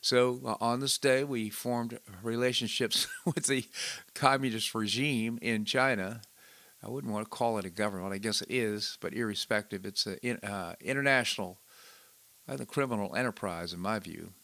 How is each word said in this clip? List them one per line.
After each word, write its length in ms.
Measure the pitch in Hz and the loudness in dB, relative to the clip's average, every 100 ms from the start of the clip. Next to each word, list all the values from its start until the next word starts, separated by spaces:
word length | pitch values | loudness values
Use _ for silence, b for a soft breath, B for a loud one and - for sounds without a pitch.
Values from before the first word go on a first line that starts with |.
So, 400 | - 123 127 127 | 4 6 4 2
uh, 120 | 131 110 | -4 0
on 200 | 117 120 | 2 2
this 180 | 135 - | 0 2
day, 260 | 139 131 | 4 4
we 280 | 143 127 107 | 2 -2 -2
formed 480 | - 120 120 117 113 - 92 | -4 -2 -2 -2 -8 -14 -8
relationships 840 | 110 117 127 123 117 - 117 - - - | -4 2 2 2 0 0 2 2 0 0
<laughs> 80 | - | 0
with 200 | 160 139 | 0 2
the 200 | 135 123 B B B B - | 2 0 B B B B 2
communist 580 | 139 135 135 110 - | 4 6 2 0 -2
regime 640 | 113 107 104 143 127 113 117 | 0 0 2 2 2 0 0
in 200 | - 113 | 0 0
China. 580 | 107 127 131 117 92 117 - B B B B B | 2 4 4 4 -2 -6 -14 B B B B B
I 60 | 104 | -8
wouldn't 240 | 127 131 | -6 -4
want 120 | 104 113 | -4 -4
to 40 | |
call 300 | - 120 110 | 0 2 2
it 60 | 95 | -2
a 40 | |
government. 440 | 87 104 98 92 | 0 -2 0 -4
I 40 | 98 | -2
guess 240 | 110 104 | 0 -2
it 80 | - | 0
is, 480 | 123 110 104 107 - | 0 2 0 -4 -4
but 140 | - | -6
irrespective, 720 | 104 117 101 - 107 107 101 101 | -2 -2 -2 0 0 0 -6 -6
it's 220 | 98 - | -2 -2
an 100 | 95 | -2
in-, 140 | 120 120 | -4 -4
uh, 360 | 104 101 87 - | -4 -4 -6 -8
international, 760 | - 135 139 135 117 - 92 92 - B B B B B - - - | -4 0 4 4 2 -2 -4 -8 -20 B B B B B -20 -20 -10
uh, 80 | 135 | -8
the 100 | 120 | -4
criminal 500 | - 135 113 101 80 | 0 0 0 0 0
enterprise, 580 | 127 - 101 85 85 | -2 -2 -4 -4 -6
in 60 | 87 | -4
my 200 | 92 110 | -2 -2
view. 320 | 92 78 82 95 | -4 -10 -12 -14